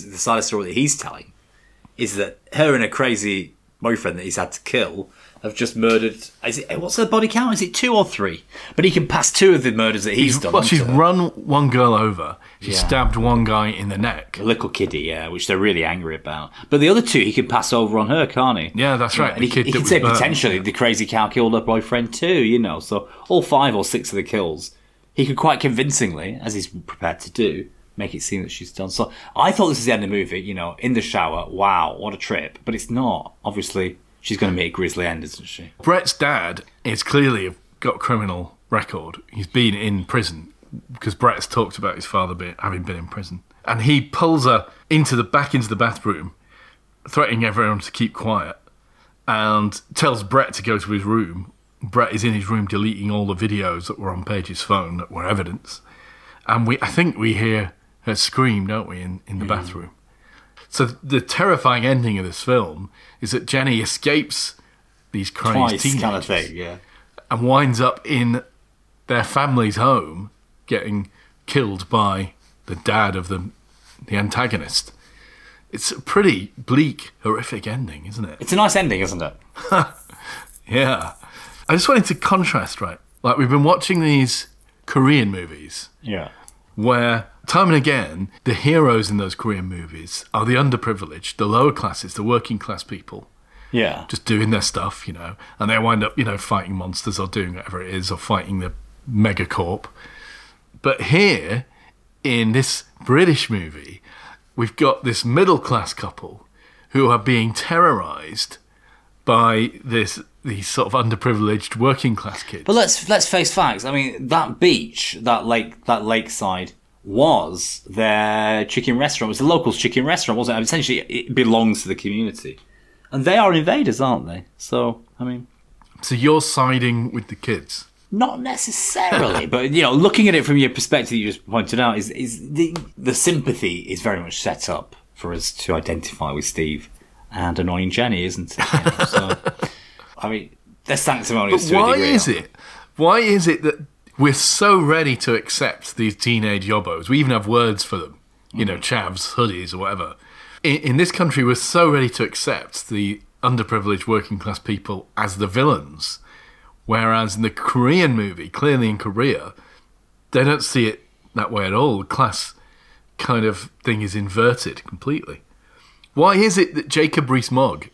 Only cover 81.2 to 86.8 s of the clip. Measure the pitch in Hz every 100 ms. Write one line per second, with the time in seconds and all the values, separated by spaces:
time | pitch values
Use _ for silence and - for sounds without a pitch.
81.2 | - - - - - 165 185 254 - 175
82.2 | - 190 175 117 98 - 90 85 _ _
83.2 | 120 143 127 143 147 180 - 180 160 143
84.2 | 127 - - _ _ _ - 139 131 147
85.2 | 104 95 85 76 76 - - _ 117 95
86.2 | 76 - - _ _ -